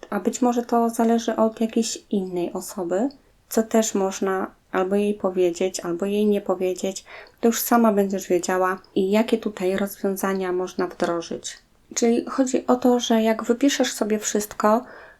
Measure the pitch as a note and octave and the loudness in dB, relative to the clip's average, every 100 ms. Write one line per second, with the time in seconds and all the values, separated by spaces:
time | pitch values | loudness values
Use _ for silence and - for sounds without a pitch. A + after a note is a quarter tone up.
0 | - G3+ A3+ A#3+ B3 A#3+ A#3 A#3 A#3 A#3 | -8 -4 -4 0 0 0 0 0 0 2
1 | A3+ A#3 A#3 A3 A3 A3 A3+ A#3 A3+ - | 2 2 0 0 0 0 -2 0 -2 -6
2 | - G3+ F#3 F3+ E3+ F#3 - - F3 F3+ | -4 -4 -2 -4 -4 -6 -10 -8 -4 0
3 | C#4 - _ _ - - A3+ A3+ A3 G3+ | -2 -4 _ _ -4 -2 2 2 2 0
4 | F#3+ G3 G3 F#3+ G#3 - _ F#3 F#3 G3+ | -2 -2 -2 -2 -4 -10 _ -2 0 2
5 | G#3 G#3 F#3+ F#3 F3+ E3+ F#3 F#3 F3 E3+ | 0 0 -2 2 2 2 -2 -2 -6 -2
6 | G3+ G#3 G#3+ G3+ G3+ F#3 F#3 F3+ G3 G3 | 0 2 4 2 0 -2 -2 -2 -4 -6
7 | - - - - A#3 A#3 - A#3+ A3+ G3+ | -12 -20 -20 0 0 0 2 4 6 4
8 | G3 F#3+ - F3+ F3 F#3 F#3 F#3+ - - | 2 -2 0 0 2 0 0 -2 -4 0
9 | F#3+ G#3 A3+ A3 G#3+ - F#3 F#3+ G3+ - | 2 2 2 0 -2 -4 -2 0 -4 -2
10 | G3 F#3+ G3 F#3+ F#3 F3+ F3+ - F3+ - | -4 -2 -2 -2 -2 -2 -4 -4 -4 -2
11 | F3 E3+ - - - - _ _ _ - | -2 -2 -4 -10 -10 -16 _ _ _ 0
12 | A#3 A#3+ - - C4 C4 - B3 B3+ B3 | 2 2 -2 0 0 0 0 2 4 2
13 | A#3+ A3+ A3 A3 A3+ A#3 C#4+ - B3+ - | 2 2 2 0 0 2 2 2 -2 -2
14 | G#3 G#3+ G#3+ G#3 G#3 - G#3 A3 B3+ - | -2 -2 -2 -4 -4 0 2 2 0 -18
15 | - - | -20 -14